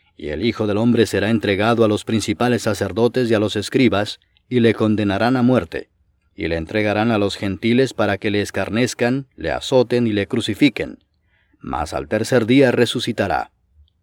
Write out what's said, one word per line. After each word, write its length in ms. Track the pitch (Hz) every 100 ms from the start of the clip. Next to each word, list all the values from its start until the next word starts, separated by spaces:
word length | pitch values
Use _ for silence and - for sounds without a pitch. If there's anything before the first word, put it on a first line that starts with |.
| _
y 140 | - 73
el 160 | 76
Hijo 220 | 113 - 107
del 100 | 101
Hombre 300 | 117 113 104
será 240 | 101 101
entregado 560 | 113 101 95 107 113 110
a 20 |
los 160 | 104
principales 560 | - 110 - 101 123 120
sacerdotes 720 | 113 104 98 92 117 127 120
y 40 |
a 40 | 110
los 180 | 104 107
escribas, 640 | 98 139 123 95 104 - _ _ -
y 100 | 123
le 140 | 117
condenarán 640 | 107 110 104 104 98 113 131
a 40 |
muerte, 460 | 123 127 85 67 - _ _ _ _
y 140 | - 87
le 80 | 82
entregarán 540 | 82 107 107 101 117
a 60 | 107
los 200 | 101 -
gentiles 580 | 104 95 113 120 131
para 240 | - 104 101
que 120 | 110
le 120 | 101
escarnezcan, 840 | 98 - 95 104 123 - 120 131 135 -
le 140 | 80
azoten 560 | 64 - 131 120 120 117
y 60 |
le 140 | 104 98
crucifiquen. 720 | 120 110 104 143 - 71 - _ _ _ _ _ _
Mas 340 | - 65 76
al 140 | - 78
tercer 360 | 107 113 127
día 280 | 110 131 131
resucitará". 800 | 117 117 127 - 110 98 71 - _ _ _ _ _